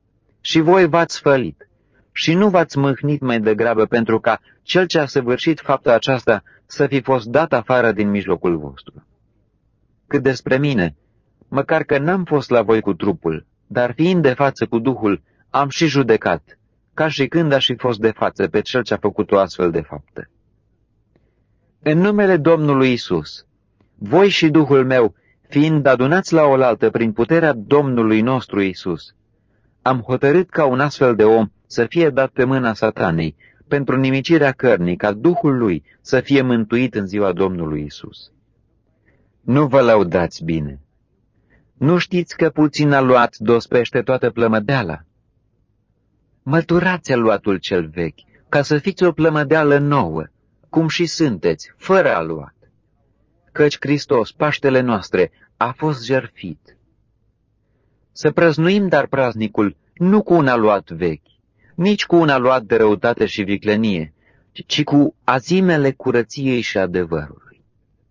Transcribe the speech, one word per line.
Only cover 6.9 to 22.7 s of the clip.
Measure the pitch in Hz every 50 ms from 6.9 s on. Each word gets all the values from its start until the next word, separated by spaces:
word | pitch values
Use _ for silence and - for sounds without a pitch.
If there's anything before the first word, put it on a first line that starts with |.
| 139 135
fost | 123 - 135 123 104 113
dat | 120 143 165 160 139
afară | 123 107 - 131 123 117 113
din | 101 101 104 101
mijlocul | 101 101 90 90 90 80 - 90 85 78
vostru. | 73 69 65 - - - - - - _ _ _ _ _ _ _ _ _ _ _ _ _ _ _ _ _ _ _ _ -
Cât | 143 139 127
despre | 135 131 120 - - 127 131
mine, | 147 147 135 107 87 80 76 _ _ _ _ _ _ _ _ _ _ _
măcar | 127 135 139 - 165 160 151
că | - 143 139
n-am | 143 165 185 196 175
fost | - 156 143 123 -
la | 123 117
voi | 107 98 113 110
cu | 104 101 95
trupul, | - 98 101 87 - - 82 80 78 - _ _ _ _ -
dar | 104 127 123 120 -
fiind | - 160 180 190 175
de | 151 135 127
față | - 143 135 - - 117
cu | - - 117
Duhul, | 113 135 127 104 107 104 98 - _ _ _ _ _ _
am | - 135 143 139
și | - - 170 151
judecat, | 131 143 135 113 110 104 - 104 85 80 - _ _ _ _ _ _ _ _ _ _
ca | - 156 156
și | 139 147 135 120
când | - 170 170 151
aș | 139 131 -
fi | - 127
fost | - - 123 117 101
de | 113 110
față | 107 - 107 95 - - 98 90
pe | - 107
cel | 101 - - 127 113
ce-a | - 110 98
făcut | - 104 - - 101 -
o | 104 98
astfel | 98 87 - - 90 85
de | 80 82
faptă. | 76 - 80 73 - _ - - - - _ _ _ _ _ _ _ _ _ _ _ _ _ _ _ _ _ _ _ _ _ _ _ _ _ _ _ _ _ _
În | - 147 151 165
numele | 185 208 208 208 208 190 185 160
Domnului | 139 165 165 160 151 147